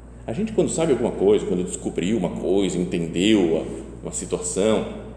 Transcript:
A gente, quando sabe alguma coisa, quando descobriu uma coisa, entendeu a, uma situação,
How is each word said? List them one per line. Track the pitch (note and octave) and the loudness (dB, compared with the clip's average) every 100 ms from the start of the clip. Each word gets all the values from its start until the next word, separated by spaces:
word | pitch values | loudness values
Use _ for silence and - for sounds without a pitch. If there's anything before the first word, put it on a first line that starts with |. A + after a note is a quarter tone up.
| - - | -18 -16
A | - | -8
gente, | A#2+ A3 | -4 -2
quando | - D3 | 0 0
sabe | - E3 | 2 2
alguma | A#2+ A2 | 2 2
coisa, | - F#2+ G#2 | 2 4 4
quando | - F2+ | 2 -2
descobriu | F2+ - - - E2+ A2+ | -2 -4 -6 -2 0 0
uma | F2 | 0
coisa, | - E2 G2 F#2+ E2+ | -2 0 2 2 0
entendeu | F2 F2+ E2 E2 G2+ G#2+ E2+ D#2+ | -2 -2 -2 2 4 6 4 0
a, | C#2+ - - - | -2 -10 -12 -12
uma | E2 | -10
situação, | - F2+ F2+ - F#2+ G#2+ G#2 - - - | -8 -6 -6 -4 0 2 2 -2 -10 -14